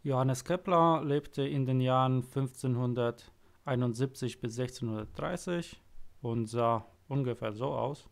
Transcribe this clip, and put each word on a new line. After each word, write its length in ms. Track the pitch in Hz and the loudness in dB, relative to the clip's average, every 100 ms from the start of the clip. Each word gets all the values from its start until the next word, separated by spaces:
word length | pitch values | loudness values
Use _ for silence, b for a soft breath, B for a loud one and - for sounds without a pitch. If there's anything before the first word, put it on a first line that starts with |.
Johannes 420 | 143 131 127 127 - | 0 2 2 0 -2
Kepler 580 | 180 190 170 165 160 | -2 2 6 6 4
lebte 380 | 147 147 147 - | 2 0 0 -4
in 240 | 139 143 127 | -2 0 2
den 160 | 131 | 2
Jahren 400 | 127 127 131 131 | 4 4 4 2
fünfzehnhunderteinundsiebzig 2250 | 123 139 135 - 131 123 123 123 120 120 - _ - _ - 123 123 113 135 - 123 - | 0 -4 -4 -2 -2 0 0 2 0 -2 -16 _ -20 _ -4 0 0 0 -4 -2 -8 -6
bis 120 | 120 | -8
sechzehnhundertdreißig 1300 | 117 123 - 117 110 107 - - 175 - 175 170 - - - - - | -4 -6 -4 -6 -4 -8 -8 -6 -6 -4 -4 -6 -16 -18 -14 -14 -8
und 240 | 120 117 110 | -4 -2 -2
sah 400 | 117 117 113 - - - | 0 2 2 -2 -20 -4
ungefähr 460 | 135 127 117 113 | -2 -2 -2 -6
so 200 | 104 139 | -4 -4
aus. 340 | 139 120 147 - | -2 -4 -6 -14